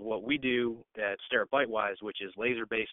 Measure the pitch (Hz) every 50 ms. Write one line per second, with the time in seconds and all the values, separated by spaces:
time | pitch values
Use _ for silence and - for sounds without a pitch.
0 | 104 110 110 110 101 120 143 143 131 127 123 120 120 120 113 117 - _ - 110
1 | 107 101 98 - - - 127 117 104 - - 139 143 117 110 110 104 101 98 -
2 | 104 107 - - 101 95 90 98 110 123 123 117 113 104 113 113 110 -